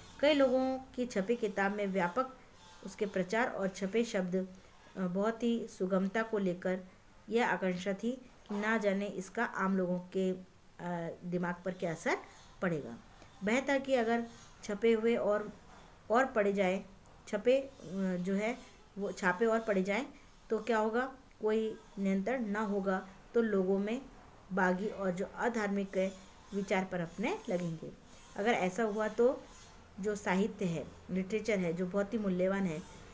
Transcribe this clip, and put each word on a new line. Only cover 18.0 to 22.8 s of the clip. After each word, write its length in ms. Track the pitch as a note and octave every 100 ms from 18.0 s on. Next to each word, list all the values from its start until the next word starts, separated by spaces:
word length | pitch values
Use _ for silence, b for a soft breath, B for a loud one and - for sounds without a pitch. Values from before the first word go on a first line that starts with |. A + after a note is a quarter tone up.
| F#3+ F3+
जो 140 | F3+
है 240 | G3 G#3+ B3 B B - -
वो 140 | G#3
छापे 340 | F#3 F#3 F3+ A3+
और 140 | A3+
पढ़े 240 | A3+ G3
जाएं 220 | F#3+ G3+ C#4+ B B B -
तो 100 | A3
क्या 180 | G#3+ A3+
होगा, 360 | A3 A3+ C4+ - - -
कोई 380 | G#3+ A3 A3 - - -
नियंत्रण 460 | G3 G3 G3 C4 G#3+
ना 140 | G3+
होगा, 480 | G#3+ G3+